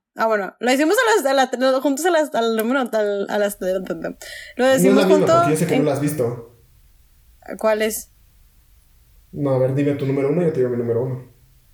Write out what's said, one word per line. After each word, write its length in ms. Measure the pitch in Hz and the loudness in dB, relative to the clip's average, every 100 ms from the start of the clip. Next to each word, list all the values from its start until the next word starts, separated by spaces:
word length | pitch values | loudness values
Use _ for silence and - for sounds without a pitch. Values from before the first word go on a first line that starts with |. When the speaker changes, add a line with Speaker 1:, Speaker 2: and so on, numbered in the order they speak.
| _ - | _ -4
Speaker 1:
Ah, 100 | 226 | 0
bueno, 300 | 208 190 - | 0 -2 -4
lo 140 | 240 | 0
hicimos 220 | 262 311 427 | 2 2 2
a 240 | 453 427 | 4 2
las, 100 | 269 | 2
a 20 | 277 254 240 | 2 0 0
la, 260 | 262 262 | 0 2
juntos 220 | 285 269 349 | 0 0 0
a 20 | |
las, 240 | 330 294 | 0 0
al 220 | 226 233 220 | -2 -2 -2
número, 240 | 220 277 | -2 -2
al, 500 | 233 220 208 202 - | -2 -2 -2 -2 -4
a 80 | 208 | -2
las, 200 | 202 202 | -4 -4
lo 60 | 185 185 | -4 -4
Speaker 2:
No 60 | 185 165 - | -6 -8 -10
es 100 | - - - - - | -12 -16 -16 -14 -2
la 100 | 254 | 2
Speaker 1:
decimos 260 | 269 175 202 - | 4 4 4 6
Speaker 2:
misma, 100 | - | 4
Speaker 1:
juntos 180 | 160 - | 4 4
Speaker 2:
porque 160 | 147 | 2
yo 60 | 156 | 0
sé 100 | 160 | 0
que 80 | 147 | 0
Speaker 1:
en 80 | |
Speaker 2:
no 60 | 147 | 0
la 40 | |
has 80 | 131 | 0
visto. 560 | 143 151 120 123 - - _ _ _ _ _ _ _ _ - 196 | -2 -2 -4 -6 -14 -20 _ _ _ _ _ _ _ _ -16 -4
Speaker 1:
¿Cuál 240 | 220 214 | -2 0
es? 280 | 220 214 - _ _ _ - _ _ _ _ _ _ _ _ | -2 -4 -12 _ _ _ -20 _ _ _ _ _ _ _ _
Speaker 2:
No, 200 | 147 139 | -6 -2
a 80 | 131 | 0
ver, 160 | 131 135 | 0 0
dime 180 | 143 | -2
tu 140 | 139 135 | -2 -2
número 220 | 139 139 | 0 0
uno 120 | 160 | 0
y 40 | 170 | 0
yo 60 | |
te 100 | 135 | 0
digo 100 | 123 | -2
mi 60 | 120 | -2
número 260 | 117 120 | -2 -2
uno. 280 | 131 127 - _ _ _ _ | -4 -8 -12 _ _ _ _